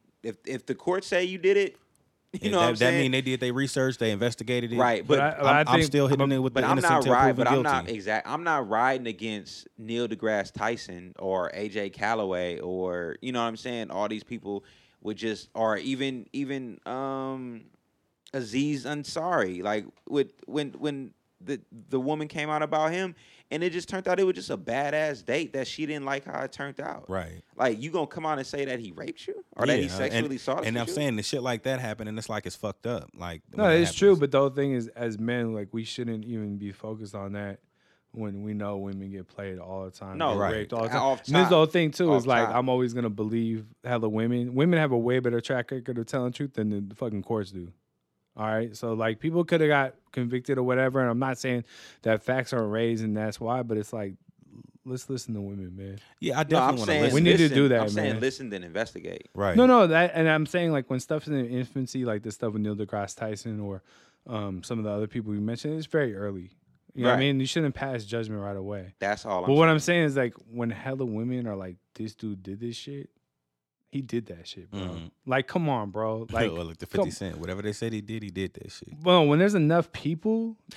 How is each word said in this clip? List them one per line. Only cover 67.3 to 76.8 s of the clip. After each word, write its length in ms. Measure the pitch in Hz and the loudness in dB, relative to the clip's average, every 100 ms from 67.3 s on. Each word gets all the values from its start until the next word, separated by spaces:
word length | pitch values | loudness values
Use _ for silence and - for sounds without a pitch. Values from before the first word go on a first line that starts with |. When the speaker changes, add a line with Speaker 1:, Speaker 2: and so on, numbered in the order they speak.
| 135 | 2
Speaker 3:
You 60 | 131 | 0
shouldn't 280 | 170 147 | 0 0
pass 300 | - 135 123 | -2 -4 -6
judgment 360 | 101 117 110 104 | -4 -4 -4 -6
right 160 | 101 98 | -6 -6
away. 380 | 98 101 92 - | -6 -8 -10 -4
Speaker 1:
That's 280 | 98 104 113 | -2 -2 -2
all 140 | 92 | 0
I'm 20 | 92 | 4
Speaker 3:
But 60 | |
what 100 | 143 | 6
Speaker 1:
saying. 60 | 160 | 6
Speaker 3:
I'm 60 | 156 | 6
saying 240 | 156 175 | 4 2
is, 120 | 151 135 | 2 2
like, 180 | 123 - - | 0 -4 -12
when 200 | 120 117 | -6 -4
hella 340 | 101 135 135 | -4 -6 -4
women 420 | 123 107 120 127 117 | -4 -4 -4 -4 -6
are 100 | 98 | -6
like, 200 | 92 87 _ | -10 -14 _
"This 200 | - 110 | -12 -10
dude 280 | - 110 98 | -8 -8 -8
did 180 | 95 101 | -10 -10
this 160 | 120 113 | -10 -10
shit," 340 | - 139 - _ _ _ _ _ _ _ _ | -12 -14 -14 _ _ _ _ _ _ _ _
he 120 | 139 | -8
did 240 | 120 117 110 | -4 -4 -4
that 200 | 85 85 | -14 -16
shit, 220 | 92 87 | -16 -12
bro. 100 | 101 | -8
Speaker 2:
Mm-hmm. 260 | 92 82 85 _ 131 | -6 -8 -12 _ -2
Speaker 3:
Like, 200 | 135 - | -2 0
come 220 | 185 156 | 0 0
on, 220 | 123 101 | 0 -2
bro. 360 | 107 110 110 113 | -4 -2 -4 -4
Speaker 2:
<laughs> 40 | |
Speaker 3:
Like, 180 | 113 110 | 0 0
Speaker 2:
Or 140 | 82 | -2
like 140 | 82 | -8
the 80 | 82 | -10